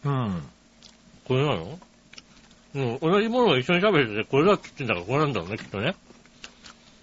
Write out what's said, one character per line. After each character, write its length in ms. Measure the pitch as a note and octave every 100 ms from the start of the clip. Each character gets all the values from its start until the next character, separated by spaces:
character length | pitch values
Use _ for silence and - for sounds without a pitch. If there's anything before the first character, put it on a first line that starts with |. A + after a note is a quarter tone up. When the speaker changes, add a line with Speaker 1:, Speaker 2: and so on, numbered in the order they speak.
Speaker 1:
な 80 | C#3+
の？ 140 | C3+ A2
Speaker 2:
う 20 |
ん。 140 | F2 C#2 - _ _ - - _ - -
Speaker 1:
こ 80 |
れ 100 | C3
な 120 | D3 G2
の？ 220 | E2+ F3 - _ _ - - - - - _
う 60 | C#3
ん。 180 | B2 B2+
同 200 | D#3+ G3+
じ 80 | A3
も 140 | A#3+
の 60 | A#3
を 40 | B2+
一 100 | B2
緒 60 |
に 60 | F3
食 120 | G#3
べ 120 | E3 A#2
て 80 |
て、 100 | G#2
こ 140 | G#2 C3+
れ 80 | F3+
が 100 | F#3+
き 120 | -
つ 100 | -
い 40 |
ん 20 | A#2+
だ 80 |
か 60 | F2+
ら、 60 | F2+
こ 80 |
れ 40 | C#3
な 80 | D3+
ん 60 |
だ 80 | G#2+
ろ 60 | E2+
う 20 |
ね、 100 | A2+
き 40 |
っ 20 | -
と 120 | G2+
ね。 160 | C3 - - - - - - - - - - -